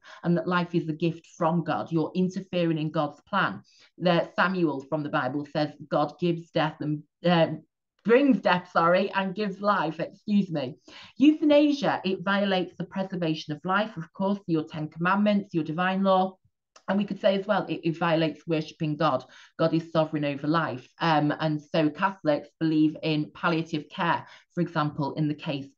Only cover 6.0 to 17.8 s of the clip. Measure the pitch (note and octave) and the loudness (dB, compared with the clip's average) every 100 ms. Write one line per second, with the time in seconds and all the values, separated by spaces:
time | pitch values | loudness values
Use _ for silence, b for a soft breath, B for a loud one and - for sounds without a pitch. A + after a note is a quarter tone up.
6 | D3+ - F3 E3+ E3 E3 D#3 - D3+ D3+ | -2 -2 -2 -2 -4 -2 -2 -4 -4 -6
7 | - _ F3 E3+ D#3 D#3+ - _ _ _ | -8 _ 2 2 2 -2 -12 _ _ _
8 | G3 A#3+ C#4+ G3+ F#3+ F3+ - F3+ E3+ F3+ | 2 4 6 4 2 0 0 2 4 4
9 | G3+ - F#3+ F#3 G#3 F#3 G3+ G3 D#3+ D#3+ | 2 -2 -4 -4 -6 -2 -2 0 -2 -4
10 | - - - G3+ E3+ D3+ B2+ - B B | -8 -8 0 2 2 -2 -6 -10 B B
11 | B - C#4+ D4+ D#4 D4 D4 C#4+ E3+ C3+ | B 4 4 6 6 6 6 2 0 0
12 | F#3 F#3 F3+ G3+ G3 F#3 F3 - F3+ G3 | -2 -2 0 0 2 0 -2 -8 -8 -6
13 | F#3+ F3+ E3 D#3 - D3+ F3+ G3 G#3+ E3 | -6 -2 -2 -2 -6 -6 -2 -2 -2 -8
14 | E3 - G3 G3+ - D#3+ D3+ D#3+ D#3 E3 | -12 -4 -2 -2 -2 -2 -2 -8 -8 -4
15 | F3 G3+ G#3 G3+ - E3 D#3+ D#3 F#3 F#3+ | 0 2 2 2 0 -2 -2 -2 -2 0
16 | G3 F#3 F#3+ - _ _ _ - - G3 | 4 4 2 -4 _ _ _ -10 -4 -2
17 | G3 G3 G#3 G3 F#3+ F#3+ - D#3 | -2 0 0 2 0 0 0 -4